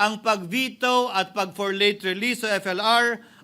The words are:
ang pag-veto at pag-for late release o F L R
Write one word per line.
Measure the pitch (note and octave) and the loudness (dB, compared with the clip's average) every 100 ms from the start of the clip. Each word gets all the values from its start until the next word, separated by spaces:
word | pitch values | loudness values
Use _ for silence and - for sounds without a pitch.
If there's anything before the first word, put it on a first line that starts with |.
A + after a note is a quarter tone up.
ang | G#3 G#3+ | 0 0
pag-veto | A3 G#3 F3 B3 C4 - B3+ B3 B3 | -2 -2 -2 -4 -4 -2 2 2 2
at | F#3+ F#3 G#3+ | -2 -2 -4
pag-for | F#3+ F3+ G3 G3 | -6 -4 -4 2
late | G#3 G3+ | 2 2
release | F#3+ F#3 A#3+ A#3+ | -2 -2 -2 -2
o | A3 | -2
F | G3 | -2
L | F#3+ F#3 | -2 0
R | A3 A#3 A#3+ A3+ - - | 2 4 2 -2 -10 -20